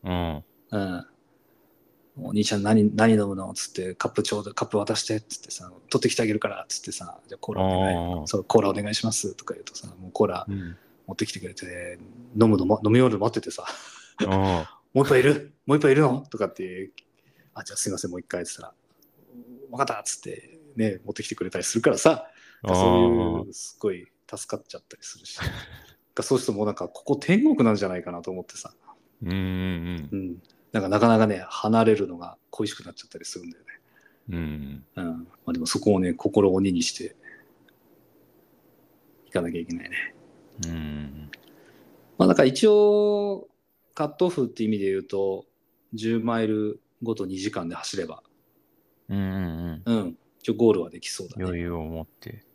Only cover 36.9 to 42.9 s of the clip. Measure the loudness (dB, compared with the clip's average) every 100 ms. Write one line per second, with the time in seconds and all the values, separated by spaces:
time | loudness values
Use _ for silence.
36.9 | -4 -12 -14 -20 -20 _ _ _ _ _
37.9 | _ _ _ _ _ _ _ _ _ _
38.9 | _ _ _ _ -4 -4 -6 -6 -10 -8
39.9 | -8 -8 -12 -20 _ _ -12 -10 -8 -8
40.9 | -8 -10 -14 -16 -20 _ _ _ _ _
41.9 | _ _ _ 6 8 6 6 6 8 8